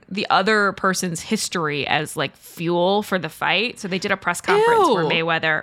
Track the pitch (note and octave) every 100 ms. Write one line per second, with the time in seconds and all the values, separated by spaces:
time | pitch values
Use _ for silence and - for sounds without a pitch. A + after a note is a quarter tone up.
0 | - F#3+ - E3+ G3 G#3+ G3+ - F#3+ F3+
1 | F3+ D#3+ - G#3+ - F#3 D3+ D3 - D3+
2 | D#3 - C#3 - - - E3+ F3 F3+ G3+
3 | G#3 F#3 D#3 - D3 F3+ A#3 - F#3+ F#3
4 | G3+ G3 F3 E3+ - G#4 A4+ A4+ F4 F#3+
5 | D3+ E3 E3 E3 D#3+ D#3